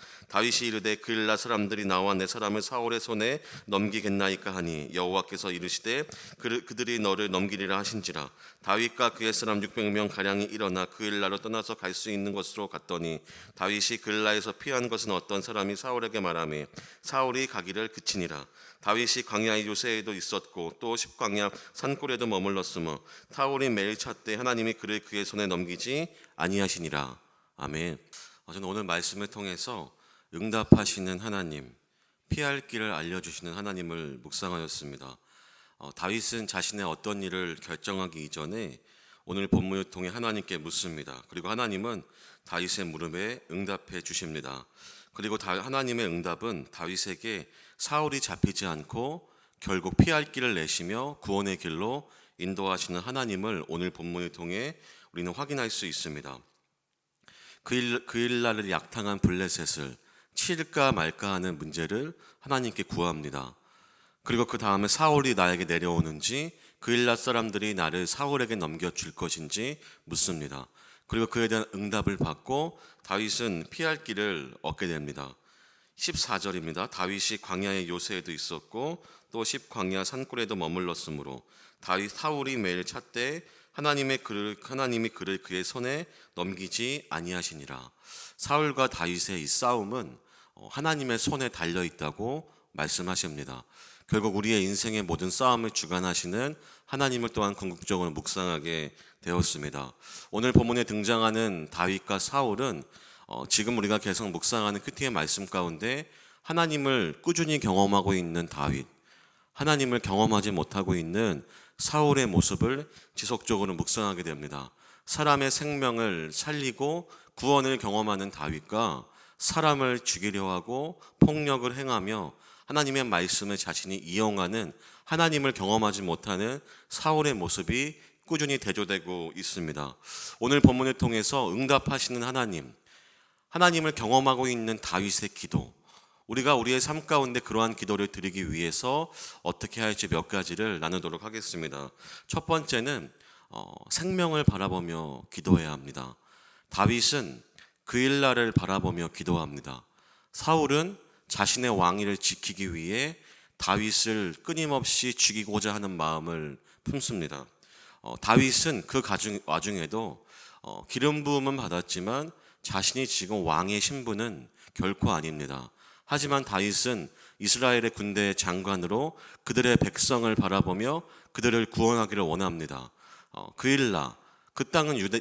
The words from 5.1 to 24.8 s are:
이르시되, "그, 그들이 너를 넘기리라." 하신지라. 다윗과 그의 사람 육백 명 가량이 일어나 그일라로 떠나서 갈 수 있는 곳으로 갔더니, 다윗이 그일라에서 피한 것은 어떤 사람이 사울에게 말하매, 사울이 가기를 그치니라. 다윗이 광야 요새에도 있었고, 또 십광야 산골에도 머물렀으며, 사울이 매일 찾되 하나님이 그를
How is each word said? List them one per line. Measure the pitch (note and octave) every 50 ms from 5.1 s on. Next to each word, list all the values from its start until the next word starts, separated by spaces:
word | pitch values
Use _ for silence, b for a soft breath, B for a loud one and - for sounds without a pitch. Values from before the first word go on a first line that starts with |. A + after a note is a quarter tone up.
| F#2 F#2+ F2+ - G2+ F2 - F#2+
이르시되, | F2+ F2 F2 F2+ - - - A2 A#2+ C#3 D#3 - B B B B B -
"그, | - A#2+ A#2 B2 -
그들이 | - B2 A2 B2 A#2 A#2+ A2+
너를 | G#2+ G2 F#2+ F#2+ G#2+ G2+
넘기리라." | F#2 F#2 G2 G2 G2+ F#2+ G2 F#2+ G2 G2
하신지라. | G2+ - A2 G#2+ F2+ - D#2 D#2 C#2+ C2 - B B B B B
다윗과 | - G2 G2 G#2+ A#2 A#2 - - B2+ A#2
그의 | - - A2+ A2
사람 | G#2 - A#2+ A2 G#2+ G#2
육백 | G2+ - - A#2+ G#2+ G#2
명 | G2+ G#2 G#2 G2+
가량이 | - G2+ F#2+ G2 G2 G2+ G#2
일어나 | G2+ G#2 G#2+ G#2+ F#2+ F#2 F#2 F2+
그일라로 | - - - A2 G#2 G#2 G2+ G2 F#2+ G2 F#2+
떠나서 | E2+ A2 A2 A2 G#2 - A2+
갈 | - G2 F#2 F#2
수 | - - A2+
있는 | G#2 G2+ G2 G#2
곳으로 | G2 G2 F2 - - G#2+ G2+ F#2+
갔더니, | - D#2 - - F2+ E2+ E2+ E2 D#2+ D2+ - B B B B B B
다윗이 | - F#2 F#2+ G#2 G#2 G2 - A#2 G#2+
그일라에서 | - G#2+ G#2+ G#2+ G#2+ G#2+ G#2+ G#2+ F#2+ G#2+
피한 | G2 - - C#3+ C3+ B2+ B2 A#2
것은 | A2+ G#2 G#2 A2
어떤 | F#2+ F2 - - G2+ G2
사람이 | F#2 A#2+ A2 G#2+ G2 G2+ G#2
사울에게 | G2 - C3 B2 A#2+ A2+ A2 G#2+ A2
말하매, | F#2+ F2 E2 E2 E2 D#2 D2+ D2+ D2 - - B B B B B
사울이 | B - - C3+ C3 B2+ B2 C3 C3+ B2+
가기를 | - G#2 E2+ F#2 F#2+ G#2 A2 A2
그치니라. | - G#2 - - - G2 F2 D#2 D#2 C#2+ C2+ - B B B B B B
다윗이 | - G#2 G#2+ A#2 A#2+ A2+ - B2 A#2
광야 | - A2 G#2 A2 A2+ G#2+ G#2+ G#2+
요새에도 | G#2 G#2 G2 - A#2+ A2+ A2 G2 A2 G#2
있었고, | F2+ - - G#2+ F#2+ - - - F#2 E2+ E2 - -
또 | - A#2 A#2
십광야 | A2+ - - - - B2 G#2+ G2+ G#2 G#2 G2+ - B B B B
산골에도 | - - C#3 C#3 C3+ C#3+ C3 B2+ A2+ A#2+
머물렀으며, | A2+ G#2 F#2 F#2 G2+ G2 F#2+ F2+ - - F2+ E2 D#2+ D2 C#2 B B B B B B
사울이 | - - C#3 C#3 C#3 C3+ C3+ C3
매일 | A#2 G2+ G2 G#2 A2
찾되 | A2 - B2+ G#2+ - - A2 G#2+
하나님이 | G#2+ B2 B2+ B2 A2+ A2+ A2+ A2
그를 | -